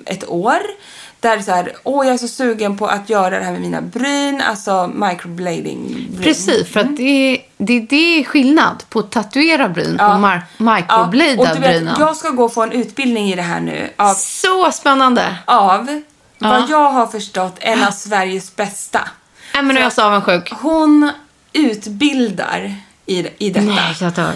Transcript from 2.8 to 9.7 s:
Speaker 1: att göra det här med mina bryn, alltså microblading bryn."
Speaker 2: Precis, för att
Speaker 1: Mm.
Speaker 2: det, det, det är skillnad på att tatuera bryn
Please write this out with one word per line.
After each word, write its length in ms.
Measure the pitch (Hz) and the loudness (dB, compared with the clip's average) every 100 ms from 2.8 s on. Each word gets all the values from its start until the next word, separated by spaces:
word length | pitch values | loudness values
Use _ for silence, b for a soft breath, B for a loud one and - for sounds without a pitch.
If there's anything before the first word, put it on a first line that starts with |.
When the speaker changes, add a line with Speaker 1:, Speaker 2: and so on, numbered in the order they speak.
| 214 | -2
Speaker 1:
att 220 | 202 202 | -2 -2
göra 300 | 208 185 190 | 0 0 -2
det 60 | 185 | -4
här 60 | |
med 100 | 180 | -6
mina 200 | 175 165 | -6 -6
bryn, 600 | 175 240 269 285 285 277 | -6 -6 -2 -2 -2 -2
alltså 500 | - 202 - 190 175 - | -4 -4 -2 -2 -2 -2
microblading 1120 | 202 175 175 170 180 165 - 131 131 - - | -4 -4 -8 -8 -6 -6 -6 -8 -10 -10 -10
bryn." 140 | - | -2
Speaker 2:
Precis, 440 | - 294 190 220 170 | 0 0 0 0 0
för 60 | 214 | 0
att 60 | 247 | 0
Speaker 1:
Mm. 100 | 294 | 0
Speaker 2:
det, 460 | 254 277 269 254 - - | 0 2 2 0 -6 -6
det, 220 | 202 240 | 0 0
det 400 | 220 285 339 330 | 2 2 4 2
är 40 | |
skillnad 600 | 254 294 262 311 214 - - | 2 2 4 4 2 -2 -6
på 100 | 226 | -4
att 120 | 208 | -2
tatuera 580 | 233 208 269 320 311 | -4 -2 0 2 2
bryn 260 | 233 | 0